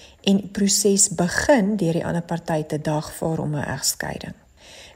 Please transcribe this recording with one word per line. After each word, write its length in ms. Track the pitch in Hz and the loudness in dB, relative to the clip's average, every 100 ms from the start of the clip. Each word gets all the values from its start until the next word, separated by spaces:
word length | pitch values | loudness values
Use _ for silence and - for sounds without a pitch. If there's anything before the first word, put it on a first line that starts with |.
| - - | -20 -4
en 140 | - 196 | 2 2
die 120 | - | 2
proses 580 | - 202 - 208 196 - | 0 2 2 2 4 2
begin 680 | 165 175 - - 277 196 214 | 2 -2 2 4 4 4 2
deur 160 | 165 | 0
die 120 | 165 - | 0 -2
ander 160 | 170 | -2
party 420 | 170 170 - 156 | -2 -6 -2 -2
te 180 | 156 151 | -2 -4
dagvaar 580 | 151 156 - - 165 160 | -2 -2 -4 -4 -2 -2
om 160 | 151 147 | -2 -2
'n 80 | |
egskeiding. 720 | - 147 - - 73 - - - _ _ - - - | -4 -4 -4 -4 -6 -8 -10 -14 _ _ -20 -20 -16